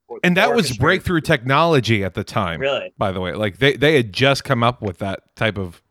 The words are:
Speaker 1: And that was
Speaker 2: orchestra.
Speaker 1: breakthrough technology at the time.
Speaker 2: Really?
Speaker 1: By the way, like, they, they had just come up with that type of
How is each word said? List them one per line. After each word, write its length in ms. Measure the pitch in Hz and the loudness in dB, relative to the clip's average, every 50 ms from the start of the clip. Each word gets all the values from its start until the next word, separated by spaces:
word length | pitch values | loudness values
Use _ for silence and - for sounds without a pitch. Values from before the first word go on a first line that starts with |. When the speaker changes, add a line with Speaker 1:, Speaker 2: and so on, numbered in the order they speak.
| _ - 120 107 - | _ -18 -6 -2 0
Speaker 1:
And 100 | 180 180 | 2 4
that 140 | 190 208 247 | 4 2 2
was 160 | 240 233 175 | 2 2 0
Speaker 2:
orchestra. 160 | 120 123 104 | 0 0 0
Speaker 1:
breakthrough 400 | 131 160 190 180 - - 180 160 | 2 2 2 0 0 0 -2 0
technology 840 | - - 160 123 113 127 139 147 165 170 160 135 107 98 113 101 98 | 0 0 0 0 0 0 2 2 4 4 4 2 2 2 0 0 0
at 120 | 92 - | -4 -6
the 100 | 113 98 | -6 -8
time. 340 | - - 120 101 85 82 78 | -4 -4 -4 -2 -2 -4 -4
Speaker 2:
Really? 320 | 131 139 135 110 92 - _ | -4 -2 -4 -4 -6 -8 _
Speaker 1:
By 160 | - 117 98 90 | -4 -4 -2 -2
the 80 | 95 | -4
way, 100 | 92 90 | -4 -4
like, 280 | 71 95 107 104 85 85 | -4 -4 -4 -4 -2 2
they, 180 | 127 143 135 | 2 2 2
they 180 | 117 135 151 160 | 2 2 4 4
had 160 | 135 120 104 | 2 2 0
just 320 | 90 - 127 139 135 - - | -2 0 2 2 2 2 0
come 180 | - 135 117 | -2 0 2
up 200 | 117 120 123 - | 2 0 0 -2
with 160 | 110 101 92 | -6 -8 -6
that 360 | - 101 98 95 - _ _ _ | -6 -6 -6 -8 -8 _ _ _
type 200 | - 117 110 95 | -4 -4 -4 -4
of 240 | 101 95 87 80 - _ _ | -4 -8 -10 -12 -18 _ _